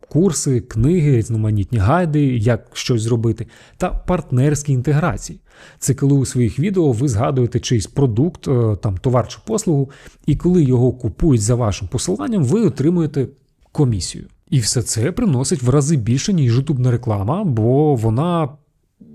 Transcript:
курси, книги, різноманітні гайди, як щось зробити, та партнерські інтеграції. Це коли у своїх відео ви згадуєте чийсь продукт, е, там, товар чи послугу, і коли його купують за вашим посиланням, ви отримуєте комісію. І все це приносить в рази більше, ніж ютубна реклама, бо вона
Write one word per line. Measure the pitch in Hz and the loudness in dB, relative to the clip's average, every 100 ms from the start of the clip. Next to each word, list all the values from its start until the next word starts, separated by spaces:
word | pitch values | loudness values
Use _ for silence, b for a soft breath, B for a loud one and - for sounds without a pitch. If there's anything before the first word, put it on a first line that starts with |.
| - | -4
курси, | 143 196 185 - 123 | 0 0 0 -2 -2
книги, | - - 123 180 147 127 | -2 0 2 2 2 2
різноманітні | 107 110 110 107 95 117 | 0 -2 0 0 0 0
гайди, | 95 165 175 147 143 123 | 2 2 2 0 0 0
як | 107 113 - | 0 -2 -4
щось | - - 123 | -8 -2 -2
зробити, | 110 120 113 113 - B B - | 0 0 0 -2 -8 B B -8
та | 185 | -6
партнерські | - - 180 - 123 139 143 - | -4 -2 -4 -2 0 2 0 0
інтеграції. | 131 123 147 165 101 - - B B B B | -2 0 0 0 -4 -8 -16 B B B B
Це | - | -4
коли | 127 139 | 0 2
у | 143 127 | 2 0
своїх | 127 120 - | 0 0 0
відео | 175 190 156 | -2 2 2
ви | 113 143 | 2 0
згадуєте | 104 143 131 120 117 | 0 0 0 0 -2
чийсь | - 120 - | 0 -2 -2
продукт, | - 139 107 160 - - | 0 0 2 0 -2 -2
е, | 127 113 104 | 0 0 0
там, | - 95 | -4 -4
товар | 127 123 117 | 0 0 -2
чи | - - | -8 -6
послугу, | 220 - 143 135 B B B - | -4 0 0 -2 B B B -2
і | 147 | 0
коли | 175 180 | 2 2
його | 139 123 123 | 4 4 2
купують | 123 113 - 175 123 | 0 -6 -2 2 2
за | 104 120 | 2 0
вашим | 117 92 95 | 0 -4 -6
посиланням, | 123 - 208 294 220 | -6 -4 -4 -2 0
ви | 127 190 | 0 2
отримуєте | 208 - 143 175 156 139 123 - _ _ _ | 0 0 0 0 0 -2 -4 -8 _ _ _
комісію. | - 143 107 - - - _ _ | -2 0 0 -4 -10 -16 _ _
І | 143 | -2
все | 104 - | 0 -2
це | 92 - 127 | -2 -2 -2
приносить | 180 233 123 - 165 | 0 0 0 0 -2
в | 123 | 2
рази | 135 139 165 | 2 2 0
більше, | 104 127 - | 0 -2 0
ніж | 190 131 117 | 2 2 2
ютубна | 139 135 127 | 0 0 0
реклама, | 120 120 101 101 165 | 0 -2 -2 -2 -2
бо | 208 113 110 135 151 135 | -2 0 2 4 2 2
вона | 110 110 170 170 160 - _ _ _ _ - | 2 0 0 0 -2 -6 _ _ _ _ -20